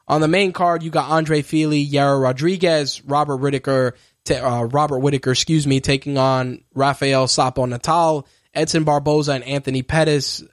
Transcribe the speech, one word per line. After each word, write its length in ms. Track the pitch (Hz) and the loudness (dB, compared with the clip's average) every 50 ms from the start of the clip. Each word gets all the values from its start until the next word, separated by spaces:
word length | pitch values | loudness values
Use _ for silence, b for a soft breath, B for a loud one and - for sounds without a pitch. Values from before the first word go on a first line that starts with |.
| b | b
on 140 | - 147 156 | -2 0 0
the 80 | 156 156 | 2 2
main 240 | 175 196 202 185 | 2 2 2 0
card, 320 | 170 - 180 175 170 165 160 | 0 0 0 0 0 -2 -4
you 60 | 165 | -4
got 200 | 151 156 131 139 | -4 -4 -2 0
Andre 320 | 160 160 156 151 156 147 | 0 0 0 2 0 0
Fili, 380 | 139 - 160 156 156 151 151 147 | 0 0 0 0 0 2 0 0
Yara 360 | 143 143 143 139 143 139 139 | 0 0 0 2 2 2 2
Rodriguez, 840 | 135 131 127 131 131 151 180 196 170 180 170 160 151 143 - - - - | 2 2 0 0 0 0 -2 0 0 2 2 2 0 0 -4 -6 -10 -6
Robert 340 | 139 143 147 147 147 139 127 | -2 -2 -2 0 -2 -2 -2
Whitaker, 580 | 139 139 139 131 - 139 135 131 127 120 b b b b b _ _ | -2 -2 -2 -2 -2 0 0 2 0 0 b b b b b _ _
ta-, 360 | - 143 127 - - 120 120 | -4 -2 -2 0 -2 -2 -2
uh, 20 | 117 | -2
Robert 340 | 117 135 147 151 147 139 127 | 0 0 0 0 0 0 0
Whitaker, 320 | 139 143 143 131 - 131 | 0 0 0 0 0 0
excuse 340 | 127 - - - 160 156 143 | 0 0 0 0 0 0 2
me, 140 | 139 135 135 | 2 0 0
taking 360 | - - 139 135 - 147 139 | 0 0 -2 -2 -2 -4 -2
on 460 | 135 131 135 131 131 127 127 123 - - _ _ | 0 0 2 0 0 -2 -4 -8 -12 -16 _ _
Rafael 520 | 135 135 143 135 - 143 139 135 131 131 | 0 0 0 2 0 0 0 2 2 2
Sapo 420 | 120 - 156 135 127 - 139 127 123 | 2 2 2 0 0 0 0 -2 -2
Natal, 600 | 120 123 - 165 160 175 165 160 156 143 b b b b b b - | -2 -4 -2 0 2 2 2 2 0 -2 b b b b b b -4
Edson 300 | 151 160 - - 160 156 | -4 -2 0 0 0 2
Barboza 480 | 151 147 147 139 151 151 151 143 147 | 2 0 0 2 0 0 0 0 0
and 100 | 139 127 | -4 -4
Anthony 400 | 120 131 143 139 - 135 131 131 | -4 -6 -6 -4 -4 -2 -4 -4
Pettis. 600 | 127 - 151 160 156 156 147 139 - - - - 80 - | -2 0 0 2 2 2 2 0 -2 -4 -8 -10 -14 -14